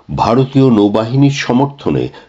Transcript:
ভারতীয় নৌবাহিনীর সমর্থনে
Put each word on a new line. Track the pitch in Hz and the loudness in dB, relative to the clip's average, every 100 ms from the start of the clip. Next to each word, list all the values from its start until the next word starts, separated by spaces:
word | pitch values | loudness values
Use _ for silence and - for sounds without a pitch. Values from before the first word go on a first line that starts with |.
| - 71 | -10 -4
ভারতীয় | 101 120 135 135 135 | 0 0 0 2 2
নৌবাহিনীর | 110 104 110 113 131 143 | 4 2 0 -2 0 0
সমর্থনে | 139 - 123 139 - - 67 62 - | 0 -2 -2 -2 -4 -4 -4 -6 -10